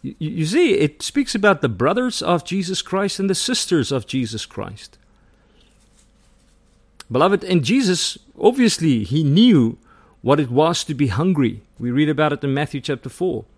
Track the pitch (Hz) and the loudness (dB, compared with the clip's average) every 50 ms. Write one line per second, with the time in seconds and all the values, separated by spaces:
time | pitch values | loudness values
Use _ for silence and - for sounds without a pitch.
0 | - 131 - _ 156 151 - 165 156 156 208 320 359 285 196 - 151 147 - _ | -12 -14 -10 _ -8 -8 -4 -4 -4 0 2 2 2 4 4 2 2 0 -2 _
1 | - - - 285 269 - - 220 196 208 190 147 - 127 110 90 120 143 196 247 | -12 -4 -2 -4 -2 -2 -2 0 2 2 2 2 0 -4 -2 0 0 0 0 0
2 | 254 254 - - - - 175 165 - - 175 196 185 170 190 - - - - 196 | -2 -2 -4 -4 -2 0 0 0 -2 -4 -6 -4 -4 -4 -6 -8 -6 -6 -4 -4
3 | 202 196 - - 196 196 190 - - - 254 - - - 185 156 120 - 139 131 | -4 -4 -4 -4 -2 -2 -2 -2 -2 -4 -4 -4 -2 0 0 0 0 0 -2 -6
4 | 107 - - 135 123 107 113 107 - - - - 104 - 101 - - - _ _ | -4 -4 -6 -4 -4 -4 -6 -10 -10 -10 -10 -12 -12 -10 -12 -16 -20 -20 _ _
5 | _ _ _ _ _ _ _ _ _ _ _ _ _ _ _ _ _ _ _ _ | _ _ _ _ _ _ _ _ _ _ _ _ _ _ _ _ _ _ _ _
6 | _ _ _ _ _ _ _ _ _ _ _ _ _ _ _ _ _ _ _ _ | _ _ _ _ _ _ _ _ _ _ _ _ _ _ _ _ _ _ _ _
7 | - _ 113 127 156 190 202 196 - 185 185 170 131 120 214 269 262 185 185 165 | -16 _ 0 2 2 4 2 0 0 0 0 0 2 2 2 2 2 2 0 0
8 | - - - - _ _ _ - - 214 247 269 247 220 - - 160 160 131 113 | -2 -6 -8 -10 _ _ _ 2 2 2 4 4 2 2 2 2 0 2 2 2
9 | 101 80 127 156 160 139 139 185 233 254 208 151 120 113 120 _ _ _ _ _ | 0 -2 -2 0 2 2 4 6 6 6 6 6 4 2 0 _ _ _ _ _
10 | _ _ _ _ - 113 143 147 147 120 120 131 156 165 170 - - - 151 131 | _ _ _ _ 0 0 2 2 2 0 2 2 2 2 2 -2 -4 -6 -2 -2
11 | 147 123 95 113 160 190 185 147 131 113 110 107 _ _ _ _ 117 120 123 135 | -2 -2 0 0 0 0 2 2 0 0 -2 -6 _ _ _ _ -8 -4 0 0
12 | 151 151 151 135 156 151 147 143 - 139 135 143 151 - - 143 - - 143 127 | 0 0 0 0 0 0 0 -2 -4 -2 -2 -2 -2 -4 -6 -10 -6 -6 -8 -6
13 | - 131 - - 180 185 165 143 123 _ _ | -8 -14 -8 -6 -4 -4 -4 -6 -10 _ _